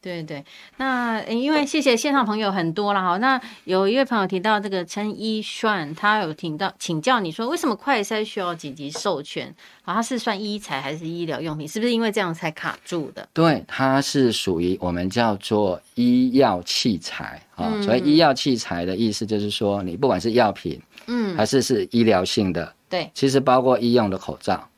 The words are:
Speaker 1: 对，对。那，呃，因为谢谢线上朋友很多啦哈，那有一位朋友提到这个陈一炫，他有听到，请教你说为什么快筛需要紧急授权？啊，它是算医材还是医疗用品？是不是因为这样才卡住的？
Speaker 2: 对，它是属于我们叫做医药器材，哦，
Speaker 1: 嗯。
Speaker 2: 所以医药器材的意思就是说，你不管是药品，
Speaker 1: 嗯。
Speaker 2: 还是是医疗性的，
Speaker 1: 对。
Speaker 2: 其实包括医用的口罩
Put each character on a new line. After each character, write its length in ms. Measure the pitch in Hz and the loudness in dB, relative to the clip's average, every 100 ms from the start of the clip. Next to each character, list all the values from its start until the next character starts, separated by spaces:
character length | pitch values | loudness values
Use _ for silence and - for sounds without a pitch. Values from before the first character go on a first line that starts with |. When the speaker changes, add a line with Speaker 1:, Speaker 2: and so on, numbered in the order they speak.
Speaker 1:
对， 200 | 185 175 | -10 -10
对。 200 | 156 147 143 - - _ | -8 -10 -14 -20 -20 _
那， 420 | 269 254 240 220 | -4 -2 -2 -4
呃， 120 | - | -2
因 200 | 226 269 | -2 2
为 120 | 311 | 0
谢 160 | 285 320 | 2 2
谢 160 | 277 240 | 2 2
线 160 | 294 | 2
上 140 | 277 220 | 2 2
朋 100 | 214 | 0
友 160 | 208 | 0
很 220 | 190 165 | 0 0
多 180 | 165 208 | 0 0
啦 160 | 202 185 | 2 2
哈， 100 | 180 | 2
那 200 | 254 262 - - - | 2 0 -2 -18 0
有 220 | 185 196 | 2 4
一 80 | 247 | 2
位 80 | |
朋 140 | 262 226 | 2 2
友 80 | 185 | 0
提 140 | 190 | 0
到 200 | 202 214 | 2 0
这 80 | 202 | 0
个 160 | 190 | -4
陈 380 | 170 - 214 - | -4 -6 -6 -4
一 180 | 220 220 | -4 -4
炫， 500 | 208 - 226 202 147 | -6 -2 0 0 -4
他 240 | 160 208 214 | -2 2 2
有 120 | 175 | 0
听 240 | 151 165 151 | -6 -8 -4
到， 160 | 160 - | -4 -6
请 200 | - 160 | -4 -2
教 200 | 196 254 | 2 2
你 120 | 185 | 0
说 160 | 160 233 | -4 -4
为 80 | 339 | -2
什 140 | 311 | -2
么 60 | 214 | -2
快 260 | - 254 | 0 0
筛 240 | 202 220 214 | 0 -4 -4
需 140 | - | -4
要 160 | 180 170 | -4 -6
紧 180 | 151 | -10
急 160 | 131 143 | -10 -10
授 320 | 151 208 156 | -6 -4 -4
权？ 320 | 147 160 117 - - - | -6 -10 -10 -14 -20 -16
啊， 100 | - | -6
它 80 | 190 | -4
是 160 | 226 247 | -2 -4
算 260 | 233 196 | -2 -4
医 140 | 214 208 | -4 -8
材 240 | - 139 | -6 -6
还 160 | 139 156 | -6 -8
是 100 | 160 | -8
医 200 | 170 165 | -6 -6
疗 120 | 131 | -4
用 160 | 160 151 | -6 -8
品？ 120 | 147 | -8
是 120 | 220 | -2
不 60 | 233 | 0
是 60 | |
因 100 | 233 | 0
为 100 | 226 | 0
这 80 | 208 | 0
样 140 | 185 | -2
才 160 | 165 165 | -2 -6
卡 260 | 156 165 - | -6 -8 -8
住 280 | - 175 139 | -6 -6 -6
的？ 180 | - - | -12 -8
Speaker 2:
对， 320 | - 165 127 - | 2 4 4 -2
它 340 | - 135 135 | 0 2 2
是 300 | 139 143 127 | 2 2 2
属 280 | 107 - 85 | 2 -2 0
于 160 | 87 92 | 0 0
我 100 | 90 | -2
们 160 | 87 92 | -2 -2
叫 280 | 120 117 101 | 2 2 0
做 440 | - 107 101 87 _ | 0 2 2 -2 _
医 380 | - 123 123 127 | 0 4 4 4
药 280 | 127 127 92 | 4 4 2
器 340 | 87 - 123 90 | -2 -2 0 -2
材， 420 | - - - - _ - | -6 -10 -12 -14 _ -6
哦， 120 | - | -4
Speaker 1:
嗯。 120 | 107 | -2
Speaker 2:
所 120 | 101 120 | 2 2
以 60 | |
医 120 | 139 151 | 4 6
药 180 | 160 | 6
器 240 | 127 147 120 | 4 0 -2
材 260 | - 87 | -2 -4
的 140 | 87 92 | -4 0
意 140 | 113 | 0
思 120 | 104 | 0
就 160 | 107 107 | -2 -2
是 120 | 104 | -2
说， 320 | - 104 101 | -2 0 0
你 120 | 92 90 | -4 0
不 120 | 131 | 0
管 120 | 92 | 2
是 120 | 113 | 2
药 200 | 113 110 | 4 4
品， 300 | 98 90 - - - - | 2 -8 -8 -14 -20 -6
Speaker 1:
嗯。 320 | 240 214 180 | -2 -2 0
Speaker 2:
还 80 | 214 | 2
是 160 | 135 | 2
是 260 | 117 117 92 | 2 0 2
医 120 | 117 | 2
疗 220 | 113 95 92 | 4 4 2
性 260 | - 98 | 0 0
的， 220 | 85 82 _ _ | 0 -6 _ _
Speaker 1:
对。 180 | 180 156 | -6 -6
Speaker 2:
其 160 | - 139 | -2 2
实 100 | 135 | 4
包 220 | 131 127 | 4 4
括 160 | 127 123 | 4 4
医 160 | 120 | 4
用 160 | 120 104 | 4 2
的 80 | 95 | -2
口 180 | - 73 | -6 -8
罩 260 | - 90 - | -2 -4 -4